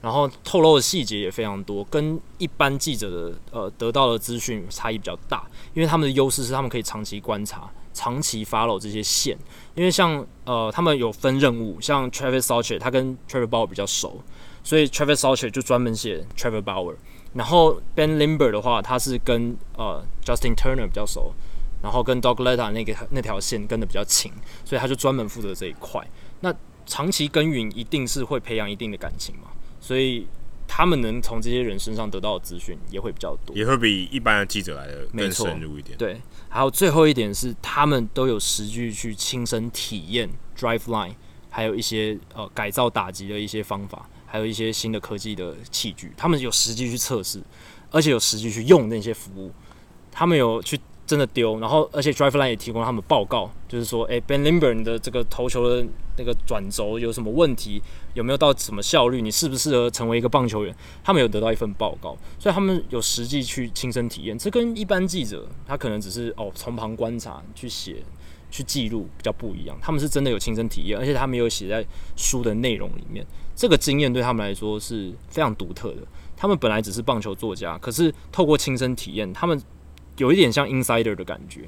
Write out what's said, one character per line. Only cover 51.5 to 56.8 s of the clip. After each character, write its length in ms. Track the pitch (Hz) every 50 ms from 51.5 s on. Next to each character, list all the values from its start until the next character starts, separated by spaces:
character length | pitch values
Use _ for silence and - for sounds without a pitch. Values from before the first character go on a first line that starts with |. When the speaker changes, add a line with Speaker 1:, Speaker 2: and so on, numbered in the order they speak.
| 110 110
Speaker 1:
然 100 | 113 113
后 180 | 139 156 151 -
而 100 | - 147
且 120 | 131 151 135
Driveline 340 | - 147 139 127 143 139
也 80 | 127 117
提 160 | 101 - 117
供 100 | 110 117
他 120 | 113 123 123
们 100 | 110 95
报 200 | - 156 123 101
告， 260 | 92 135 117 95 92 - - -
就 100 | - -
是 60 | 120 120
说， 220 | - - 113 113
哎， 140 | - 123 120
Ben 200 | - - 143 139
Lindbergh 420 | 143 151 165 175 156 127 117 113 110
的 140 | 113 117
这 140 | 113 - 123
个 100 | 120 123 117
投 240 | - - - 123 127
球 200 | - 127 120 123
的 160 | 120 123 123 113 - - - - -
那 60 | - 127
个 120 | 120 120 - -
转 180 | - 120 104 98 98
轴 300 | 104 -